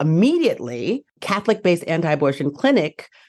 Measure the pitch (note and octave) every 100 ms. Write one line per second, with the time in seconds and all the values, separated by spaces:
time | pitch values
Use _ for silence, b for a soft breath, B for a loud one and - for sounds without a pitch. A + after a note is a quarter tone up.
0 | D#3+ E3 B3 E4+ C#4 - A#2+ A#2+ B2+ C4
1 | - - - G3+ G3+ G#3 F#3+ E3+ - E3
2 | E3 D3 C#3+ C#3 C#3+ C#3+ C4 C4 D#3 -
3 | - b